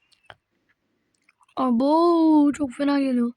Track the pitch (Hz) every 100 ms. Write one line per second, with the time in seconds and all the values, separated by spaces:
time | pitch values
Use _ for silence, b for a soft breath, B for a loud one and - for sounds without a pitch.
0 | _ _ _ - _ _ _ _ _ _
1 | _ _ _ _ _ - 262 233 277 311
2 | 349 339 320 302 294 - 285 240 285 285
3 | 269 247 240